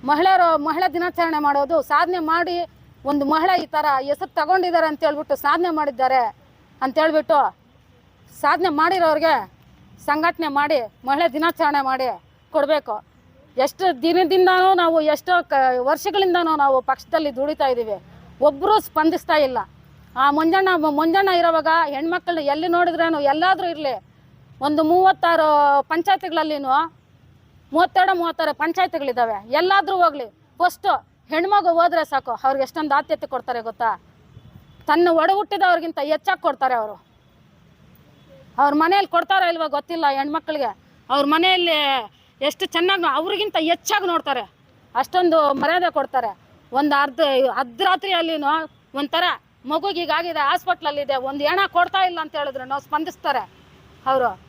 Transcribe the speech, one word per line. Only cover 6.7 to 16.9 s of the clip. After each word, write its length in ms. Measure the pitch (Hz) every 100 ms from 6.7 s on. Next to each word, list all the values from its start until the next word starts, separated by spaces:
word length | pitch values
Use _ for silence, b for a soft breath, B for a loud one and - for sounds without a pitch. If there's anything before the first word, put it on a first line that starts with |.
| _
ಅಂತ 100 | 262 285
ಹೇಳ್ಬಿಟ್ಟು 360 | 311 311 302 302 233 - _ _ _ _ _ _ _ -
ಸಾಧನೆ 300 | 285 320 359 294
ಮಾಡಿರೋರಿಗೆ 540 | 320 370 330 302 320 277 190 _ _ - - - -
ಸಂಘಟನೆ 420 | 294 330 349 320 277
ಮಾಡಿ 220 | 294 294 220 _ 247
ಮಹಿಳಾ 200 | 277 339 262
ದಿನಾಚರಣೆ 460 | 330 330 320 294 269
ಮಾಡಿ 180 | 262 254 185 _ _ _
ಕೊಡಬೇಕು. 420 | 311 277 - - 214 - _ _ _ _ -
ಎಷ್ಟು 200 | 262 - 381 269
ದಿನದಿಂದನೂ 720 | 311 349 359 381 370 370 370 381
ನಾವು, 140 | 339 330 302
ಎಷ್ಟೋ 200 | 302 - 359 -
ಕ-, 260 | 277 262 254 254
ವರ್ಷಗಳಿಂದನೂ 600 | 320 403 392 392 349 330 311
ನಾವು 120 | 277 262 254